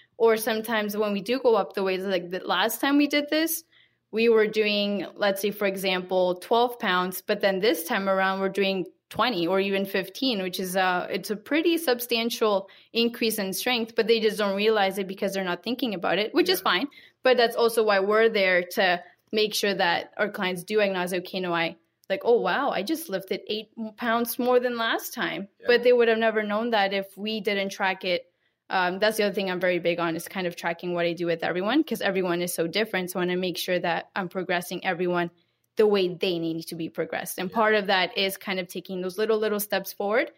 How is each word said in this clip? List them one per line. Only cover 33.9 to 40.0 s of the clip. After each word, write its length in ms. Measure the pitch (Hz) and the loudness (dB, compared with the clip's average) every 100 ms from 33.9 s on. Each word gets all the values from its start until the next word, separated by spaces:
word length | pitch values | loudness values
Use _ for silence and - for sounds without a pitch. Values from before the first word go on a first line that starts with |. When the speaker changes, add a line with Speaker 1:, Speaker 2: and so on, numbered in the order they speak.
| 170 - - | -2 -4 -6
Speaker 1:
I'm 140 | 180 | -6
progressing 560 | 190 180 175 175 180 185 | -6 -2 -2 -4 -6 -4
everyone 440 | 170 180 180 175 - _ _ _ - | -2 0 0 -2 -6 _ _ _ 2
the 100 | 214 | 4
way 220 | 202 185 | 4 2
they 320 | 170 196 170 | 0 -2 -2
need 240 | 165 165 165 | -2 -4 -8
to 80 | 170 | -8
be 120 | 160 | -8
progressed. 500 | - 165 - - - | -6 -6 -6 -6 -8
And 120 | 185 | -4
Speaker 2:
Yeah. 60 | 233 | 0
Speaker 1:
part 200 | 214 214 | 2 2
of 120 | 190 | 2
that 300 | 190 180 - | 2 0 0
is 200 | 196 185 | -2 -4
kind 240 | - 190 | -6 -6
of 80 | 180 | -6
taking 320 | 185 - 185 | -10 -10 -8
those 160 | 185 185 | -6 -2
little, 200 | 214 220 | 0 2
little 220 | 214 208 | 0 -2
steps 320 | 202 190 190 | -2 -4 -4
forward 400 | - | -6